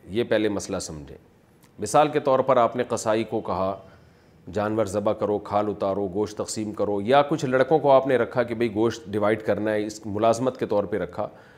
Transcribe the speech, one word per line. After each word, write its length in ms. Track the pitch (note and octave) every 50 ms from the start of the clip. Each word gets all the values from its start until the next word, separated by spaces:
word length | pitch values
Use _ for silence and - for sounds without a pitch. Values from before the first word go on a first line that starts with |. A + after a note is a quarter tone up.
| - -
ये 140 | F2+ A2 A#2+
पहले 240 | F2 A2+ G#2+ G#2+ G#2+
मसला 300 | G#2 F#2+ F2+ - F#2+ F2+
समझें। 380 | - - E2 D2+ C#2+ C2+ - - _ _ _ _ _ _ _ _ _ - _ -
मिसाल 280 | G2+ G#2 - D3 D3+ D3+
के 120 | C#3+ D3
तौर 220 | D3 C#3+ C3 C3 B2+
पर 160 | C3+ C3 B2
आपने 260 | A#2 A2+ - B2+ A#2+
कसाई 400 | - A#2+ A2 - A#2 G#2+ A2+ A2+
को 160 | - B2 A2
कहा, 480 | F#2 - F#2 F2+ F#2+ F#2+ G2 G2 - - - - - _ _ _ _ _ _ _ - -
"जानवर 400 | F2 G#2 G#2 G#2+ G#2+ A2 A2 F#2+
ज़बह 240 | F#2 G#2 G2+ A2 G#2
करो, 260 | - A2 G2+ G#2 G2+
खाल 300 | - - G2+ G#2 G#2+ G#2
उतारो, 380 | G2 - G#2+ G2 G2 G2 G2+
गोश्त 340 | F#2+ F2 G2+ G#2 G2 - -
तकसीम 320 | G#2 - - A2 G#2+ G#2 G#2
करो", 280 | - G#2 F#2+ G#2 G2+
या 220 | G2+ G#2+ C3 C#3+ C#3+
कुछ 220 | C#3+ E3 D3+ -
लड़कों 340 | B2+ B2+ C3 C3 - D#3+ D#3
को 100 | C3 C#3+
आपने 280 | C3+ C3 B2+ C#3 C3
रखा 260 | A#2+ A#2 - - B2+ A#2+
कि 120 | G#2+ A#2
भाई 140 | A2 A#2+ A#2
गोश्त 360 | G2 G2+ A2+ A#2 A2 - - -
डिवाइड 340 | G2+ G#2+ G2+ G#2 A2+ G#2+ -
करना 280 | - G#2 F#2+ G#2 A2
है, 160 | G#2+ G#2+ G#2+
इस 200 | A2 G#2+ - -
मुलाजमत 500 | A2 G2 G#2 A2 A2+ A2+ G#2+ B2+ B2+ B2+
के 100 | - A#2+
तौर 200 | F#2 G#2+ G#2 G2+
पे 120 | F2+ G#2+ G2
रखा, 320 | F2 E2+ - - G#2 - - - - - -